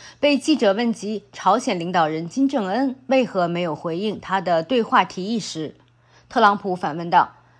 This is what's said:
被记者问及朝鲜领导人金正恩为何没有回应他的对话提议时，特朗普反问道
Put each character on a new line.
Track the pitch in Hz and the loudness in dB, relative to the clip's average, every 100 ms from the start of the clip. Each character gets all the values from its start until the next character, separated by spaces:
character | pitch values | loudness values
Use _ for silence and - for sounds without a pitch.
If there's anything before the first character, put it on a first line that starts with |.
| - - | -20 -2
被 | 294 277 | 2 2
记 | - 285 | 2 2
者 | 208 | 2
问 | 196 240 | 2 0
及 | - 202 214 - | -2 -6 -8 -10
朝 | - 190 226 | -2 2 2
鲜 | 254 185 | 0 -4
领 | 170 | -2
导 | 180 156 | 0 0
人 | 160 170 | -2 -6
金 | 254 269 | -2 0
正 | 277 190 | 0 -2
恩 | 214 269 254 - | -2 -2 -4 0
为 | 269 240 | 0 2
何 | 190 170 | 0 0
没 | 175 | 0
有 | 175 147 | -4 -4
回 | 170 165 | -6 -4
应 | 214 175 | -4 -6
他 | - 190 | -4 -4
的 | 175 220 | 0 0
对 | 220 254 | 2 0
话 | 220 220 | 2 2
提 | 185 - 185 | 2 -4 -4
议 | 233 | -4
时， | - 160 151 - _ _ _ _ _ | -4 -8 -8 -12 _ _ _ _ _
特 | 254 | 4
朗 | 214 202 | 4 4
普 | 202 180 | -4 -4
反 | 170 160 | -4 -6
问 | 170 | 2
道 | 175 - - _ _ | 2 2 -4 _ _